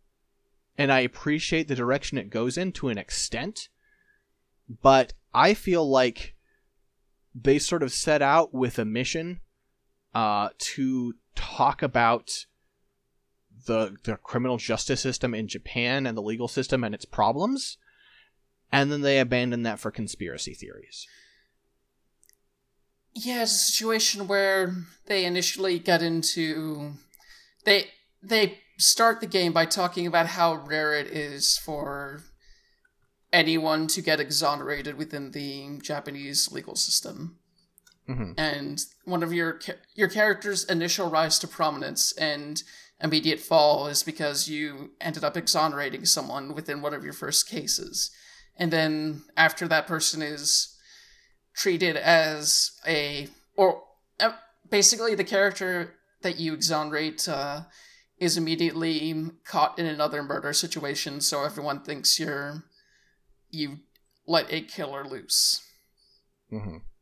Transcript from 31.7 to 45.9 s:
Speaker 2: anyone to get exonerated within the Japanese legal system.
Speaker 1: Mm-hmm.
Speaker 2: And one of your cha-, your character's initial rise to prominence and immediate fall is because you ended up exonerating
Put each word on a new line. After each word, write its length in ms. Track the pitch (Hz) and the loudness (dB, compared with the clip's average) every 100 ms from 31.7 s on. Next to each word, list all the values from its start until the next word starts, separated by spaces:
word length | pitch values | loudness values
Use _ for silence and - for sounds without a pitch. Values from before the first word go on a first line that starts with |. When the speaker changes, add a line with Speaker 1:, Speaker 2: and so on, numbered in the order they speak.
| 147 143 143 139 147 165 - _ - _ _ _ _ _ _ - | -8 -6 -8 -10 -14 -18 -20 _ -20 _ _ _ _ _ _ 0
Speaker 2:
anyone 560 | 170 156 160 160 156 156 | 2 4 2 2 0 0
to 140 | 185 | -2
get 180 | 170 156 | 0 0
exonerated 800 | 143 147 151 143 135 143 143 139 | 0 0 0 0 -2 -6 -6 -8
within 340 | 156 147 135 | -8 -8 -10
the 480 | 147 143 139 139 139 | -10 -10 -10 -12 -12
Japanese 680 | - 147 143 143 139 143 - | -8 -8 -8 -12 -6 -2 -2
legal 240 | - - - | -4 -10 -4
system. 640 | - - - - 165 - _ _ _ _ _ _ - | 0 0 -2 -10 -12 -14 _ _ _ _ _ _ -8
Speaker 1:
Mm-hmm. 240 | 123 101 113 | -6 -6 -4
Speaker 2:
And 460 | 156 143 143 143 - _ - | -4 -4 -8 -8 -10 _ -6
one 180 | 175 | -2
of 80 | 165 | -2
your 260 | 170 165 160 | 0 -2 -4
cha-, 140 | - - _ - | -10 -12 _ -2
your 140 | 190 | 0
character's 560 | 208 214 196 208 190 - | 2 2 2 -2 -4 0
initial 440 | 170 170 - 175 | 0 0 0 0
rise 300 | 156 160 - | 2 2 2
to 80 | 165 | -2
prominence 640 | - 160 147 135 151 - | -2 -2 -2 -6 0 0
and 480 | - 156 147 147 151 - - - - | 0 -2 -2 -6 -10 -10 -16 -20 -6
immediate 400 | 160 156 151 151 | 0 2 2 0
fall 480 | - 165 147 147 147 | 4 6 8 6 2
is 160 | 143 | -2
because 460 | - 156 151 143 151 | -2 -2 -2 -2 -4
you 420 | 151 151 139 143 - | -4 -6 -8 -14 -8
ended 240 | 165 151 | -6 -2
up 140 | 147 170 | -2 -2
exonerating 680 | 165 165 156 143 143 | 0 2 2 0 -6